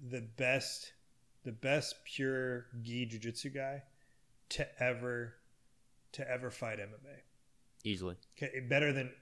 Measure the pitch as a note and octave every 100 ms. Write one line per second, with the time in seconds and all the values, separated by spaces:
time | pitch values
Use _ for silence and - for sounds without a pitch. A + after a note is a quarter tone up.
0 | C3 B2+ A2+ A2+ B2+ C3 - - - -
1 | - _ _ _ B2+ A2 C3+ D3 - -
2 | - - C3+ C3 B2+ B2 A#2+ A#2+ A2+ A#2+
3 | A#2+ A2 A#2 A#2 C#3+ C#3 C3+ C#3 - -
4 | - - _ - - - D3 - B2 A#2
5 | B2 A#2+ A#2 - - _ - _ _ _
6 | _ - B2+ B2+ B2 - A#2 G#2+ G2+ G#2+
7 | C3+ C#3 - _ _ - - - G#2+ F#2+
8 | F2+ F2+ - - C#3 C3 B2 C#3 D3 C#3
9 | B2+ -